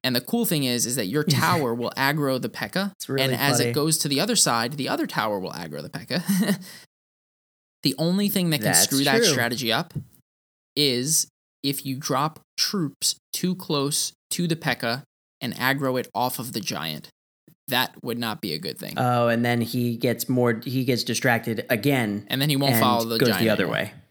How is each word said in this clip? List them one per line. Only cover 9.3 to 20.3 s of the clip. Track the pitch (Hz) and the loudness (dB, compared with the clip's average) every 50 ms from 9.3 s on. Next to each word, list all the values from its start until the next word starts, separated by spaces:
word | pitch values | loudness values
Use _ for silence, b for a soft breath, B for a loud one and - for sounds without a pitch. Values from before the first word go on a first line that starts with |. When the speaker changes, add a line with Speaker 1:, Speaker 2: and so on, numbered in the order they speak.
| 143 120 117 117 123 117 165 113 | 2 2 0 0 -2 -2 0 0
Speaker 1:
up | 110 135 175 - - - - - - _ _ _ _ _ _ _ _ _ _ _ _ | 0 0 -2 -4 -8 -10 -10 -10 -20 _ _ _ _ _ _ _ _ _ _ _ _
is | 143 147 139 123 123 127 147 160 - - - _ _ _ _ _ _ | 0 2 2 2 0 0 2 2 0 0 -2 _ _ _ _ _ _
if | - 139 135 - - | -4 -4 -4 -4 -6
you | 139 131 | -6 -6
drop | 127 - - 139 131 147 156 156 - _ _ _ | -6 -2 -2 0 0 0 -2 -4 -8 _ _ _
troops | - - - - 202 160 139 - _ - - - - _ _ | -2 -2 0 0 -2 -2 -2 -4 _ -2 -2 -2 -4 _ _
too | - - - 185 180 | -6 -2 -2 -2 -2
close | 185 - - 160 143 139 143 156 - - - - _ _ _ | -4 -4 -2 0 0 0 0 0 -2 -2 -4 -8 _ _ _
to | - - 175 165 | -4 -2 0 0
the | 165 | -2
pekka | 160 - 151 120 - - 117 117 131 - _ _ _ _ _ _ _ | 0 0 -2 -2 0 0 -2 -2 -2 -6 _ _ _ _ _ _ _
and | - 120 92 | -8 -8 -4
aggro | - 120 135 135 139 139 131 127 127 | 0 2 2 2 2 0 0 0 0
it | 113 - | -4 -2
off | - 107 123 127 123 - | -2 0 0 0 -2 -4
of | 117 131 - | -8 -6 -6
the | 117 | -6
giant. | 92 - 110 78 78 80 78 73 - - _ _ _ _ _ _ _ _ _ _ _ - | -6 -4 -6 -4 -4 -4 -6 -8 -12 -18 _ _ _ _ _ _ _ _ _ _ _ 0
That | 123 123 123 - - - | 2 2 2 0 -4 -10
would | - 127 117 120 | -6 -6 -4 -4
not | 120 113 107 - | -4 -4 -4 -4
be | - 95 | -4 -6
a | 76 78 | -6 -4
good | - 76 - - | -6 -8 -8 -8
thing. | - - - | -10 -8 -4
Speaker 2:
Oh, | - 127 123 123 120 120 117 | -2 0 2 2 2 2 2
and | 117 117 120 | 2 2 2
then | 120 120 120 | 0 0 0
he | 117 117 - 123 120 120 117 | 0 -2 -2 -2 -2 -2 -2
gets | 117 - 123 117 117 - | 0 0 -2 0 -2 -2
more, | - | 0